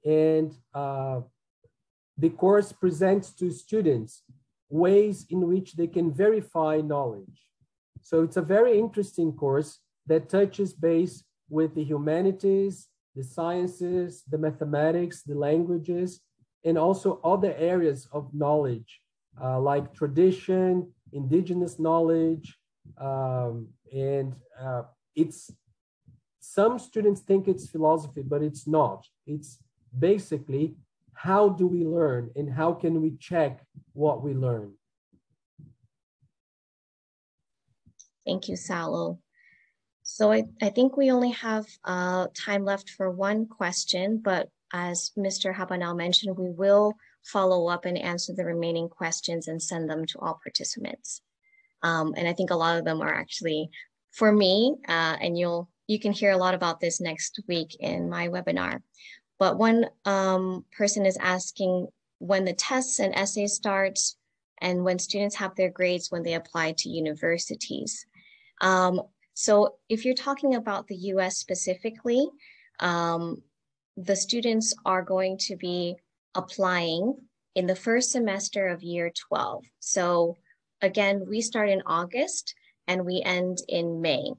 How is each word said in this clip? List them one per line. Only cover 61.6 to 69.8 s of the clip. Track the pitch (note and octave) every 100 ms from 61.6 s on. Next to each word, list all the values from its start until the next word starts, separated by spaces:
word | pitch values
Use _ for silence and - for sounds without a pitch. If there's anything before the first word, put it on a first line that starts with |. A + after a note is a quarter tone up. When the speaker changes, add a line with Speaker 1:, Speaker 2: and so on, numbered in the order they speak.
| G3 F3+ - _ _ _
Speaker 2:
when | F3 G3 F#3
the |
tests | F3 - C4 B3+ -
and | G3
essays | - G3 G#3+ G3+
start | - G#3+ G3 G3 F#3+ - - _ _ _ _
and | F3+ F3+ F3+
when | F3+
students | - G3+ G3+ G#3
have | F#3+ F#3
their | F#3
grades | F#3 F3+ F3+ -
when | F3
they | E3 E3
apply | - E3+ D#3+ D#3+
to | E3+
universities. | E3 D#3 D3+ E3 E3+ - - - D3+ - - - _ _ _ _ _
Um, | F#3 F#3+ F#3 F#3 - _ _
so | - - G#3 G#3 -